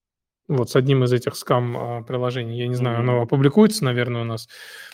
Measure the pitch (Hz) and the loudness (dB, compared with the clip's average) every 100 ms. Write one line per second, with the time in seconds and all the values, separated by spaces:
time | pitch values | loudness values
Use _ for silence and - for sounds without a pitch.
0 | _ _ _ _ - 135 117 139 131 135 | _ _ _ _ -4 -2 2 2 4 4
1 | 123 123 131 - - 127 120 123 120 120 | 4 2 -2 -6 0 0 0 -4 -6 -8
2 | 117 127 123 123 117 120 123 123 123 117 | -6 -4 -4 -4 -6 -4 -4 -2 -2 0
3 | 123 120 117 139 139 214 214 - 131 120 | 0 0 2 2 4 6 4 4 -2 0
4 | 123 120 117 113 - - - - - | -2 -4 -6 -8 -12 -20 -20 -20 -20